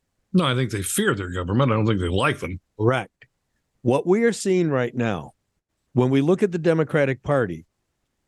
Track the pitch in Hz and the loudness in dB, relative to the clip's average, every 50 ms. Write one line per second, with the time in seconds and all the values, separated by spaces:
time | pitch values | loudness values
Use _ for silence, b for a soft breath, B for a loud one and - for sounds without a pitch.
0 | _ _ _ _ _ _ - 180 175 139 123 123 131 107 101 104 92 - - - | _ _ _ _ _ _ 0 2 2 2 0 0 -2 -2 -4 -6 -6 -4 -4 -2
1 | 214 208 135 101 95 87 87 92 90 87 98 117 139 131 110 110 107 110 110 98 | 0 0 -2 -2 -4 -6 -6 -6 -4 -2 0 2 2 2 2 2 2 0 0 0
2 | 92 87 87 98 120 151 - - - 87 92 90 - _ _ - 107 113 131 127 | 0 0 0 0 0 0 -2 -4 -6 -10 -10 -12 -14 _ _ -2 0 2 2 0
3 | 101 - _ _ - _ _ _ _ _ _ _ _ _ _ _ - 123 123 143 | -2 -6 _ _ -20 _ _ _ _ _ _ _ _ _ _ _ 0 0 0 2
4 | - 175 185 220 233 233 196 - - 196 185 185 175 160 143 131 123 120 - 123 | 2 2 2 2 2 2 0 -2 -2 0 2 2 2 2 0 0 -2 -2 -2 -2
5 | 120 113 101 85 71 67 - _ _ _ _ _ _ _ _ _ _ _ - 127 | -2 -2 -2 -4 -8 -12 -18 _ _ _ _ _ _ _ _ _ _ _ 0 0
6 | 123 127 135 135 135 151 190 196 214 202 170 180 156 170 160 160 156 - - 156 | 2 2 2 2 2 2 2 2 0 -2 -2 0 0 2 2 2 0 0 0 0
7 | 143 135 131 110 - - 147 139 120 95 85 80 - _ _ _ _ _ _ _ | 0 0 -2 -4 -2 -2 0 0 0 -2 -4 -10 -14 _ _ _ _ _ _ _
8 | _ _ _ _ _ | _ _ _ _ _